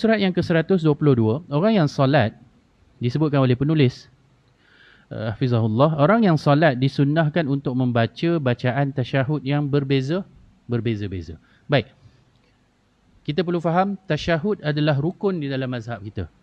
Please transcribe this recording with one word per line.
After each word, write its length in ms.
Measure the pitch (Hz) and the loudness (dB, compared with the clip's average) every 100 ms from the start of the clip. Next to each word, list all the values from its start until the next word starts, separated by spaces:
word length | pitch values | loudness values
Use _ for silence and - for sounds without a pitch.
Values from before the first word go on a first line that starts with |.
surat 160 | 220 220 | 2 2
yang 160 | 190 | 2
ke 80 | 175 | 0
seratus 400 | 160 165 160 190 | 0 2 2 2
dua 160 | 156 147 | 2 2
puluh 180 | 151 | 4
dua, 200 | 120 110 127 180 | 4 2 0 -2
orang 320 | 143 208 220 | 0 2 2
yang 40 | 147 | 2
solat, 440 | - 135 147 104 - _ _ _ _ _ - | 2 2 4 2 -2 _ _ _ _ _ -6
disebutkan 420 | 120 147 151 139 | -4 0 0 2
oleh 80 | 131 | 2
penulis, 560 | 123 143 160 123 - - _ _ _ _ _ _ _ _ _ - | 2 2 2 2 0 -14 _ _ _ _ _ _ _ _ _ -16
eh, 160 | 117 110 | -10 -8
Hafizahullah, 680 | 110 131 120 110 110 151 151 | -4 0 0 0 2 2 4
orang 240 | 147 226 | 2 4
yang 120 | 208 156 | 4 2
solat 400 | - 143 160 123 | 2 4 2 2
disunnahkan 640 | 135 - 139 156 151 175 | 0 0 0 2 0 0
untuk 320 | 143 139 143 127 | -2 -2 -2 -2
membaca 640 | 127 120 113 - 170 170 | 0 0 0 -2 -2 0
bacaan 560 | 131 120 127 120 139 135 | 0 -2 -2 -2 -2 -2
tasyahud 480 | 123 139 131 147 | -4 -2 -2 -4
yang 240 | 131 147 147 | -2 -2 0
berbeza, 560 | 143 139 139 131 175 185 - - _ - | -2 0 -2 -2 -4 -6 -16 -20 _ -6
berbeza-beza. 680 | 120 113 104 101 92 80 82 _ _ - | -4 -2 -4 -6 -8 -10 -16 _ _ -2
Baik. 240 | 143 - _ - _ _ _ _ _ _ _ _ _ _ _ - | -2 -2 _ -20 _ _ _ _ _ _ _ _ _ _ _ -10
Kita 160 | 151 | -6
perlu 160 | 175 175 | -4 -4
faham, 320 | 165 170 196 196 - | -2 -2 -2 -4 -6
tasyahud 560 | 151 - 165 202 - | -6 -2 -2 -2 -4
adalah 320 | 151 147 151 143 | -4 -2 0 0
rukun 400 | 160 185 202 180 | -2 -4 -4 -4
di 160 | 143 | -4
dalam 160 | 131 127 | -6 -6
mazhab 320 | 123 110 113 | -8 -10 -12
kita. 320 | 101 104 87 _ | -12 -10 -10 _